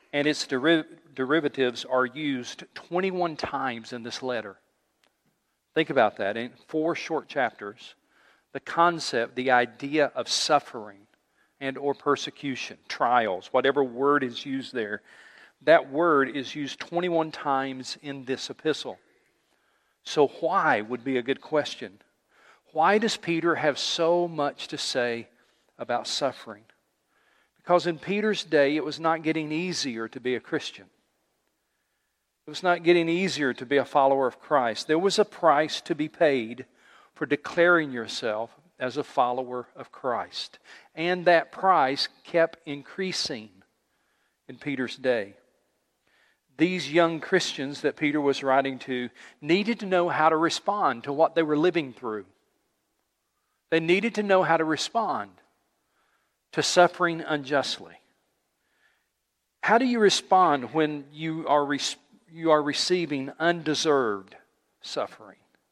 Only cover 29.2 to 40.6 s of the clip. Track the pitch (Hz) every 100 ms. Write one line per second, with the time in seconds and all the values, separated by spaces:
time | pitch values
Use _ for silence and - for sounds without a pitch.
29.2 | 156 160 151 156 185 160 139 113 113 127
30.2 | 123 120 - 151 - - 95 _ _ _
31.2 | _ _ _ _ _ _ _ _ _ _
32.2 | _ _ - 147 185 175 170 175 165 175
33.2 | 190 135 139 120 123 139 123 147 135 135
34.2 | 127 - - 143 120 107 - 156 196 196
35.2 | 202 - 170 143 156 - - 151 151 -
36.2 | 160 135 113 120 127 _ _ _ _ -
37.2 | 139 143 - - 175 175 151 123 113 -
38.2 | 120 107 117 _ _ _ 127 139 - -
39.2 | 123 123 127 123 120 - 135 - 131 110
40.2 | 87 - - -